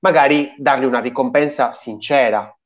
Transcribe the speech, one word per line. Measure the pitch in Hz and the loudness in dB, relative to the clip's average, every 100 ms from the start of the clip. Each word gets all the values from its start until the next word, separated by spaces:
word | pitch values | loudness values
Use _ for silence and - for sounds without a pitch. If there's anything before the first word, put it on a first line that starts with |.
magari | 190 151 143 147 143 - | 0 4 4 2 -2 -4
dargli | 143 135 | -2 0
una | 131 120 | 0 -2
ricompensa | 120 131 127 143 147 143 120 | -4 -4 -2 0 0 -2 -4
sincera. | - - 104 - 139 120 107 107 - | -4 -14 -12 -2 0 2 0 -4 -14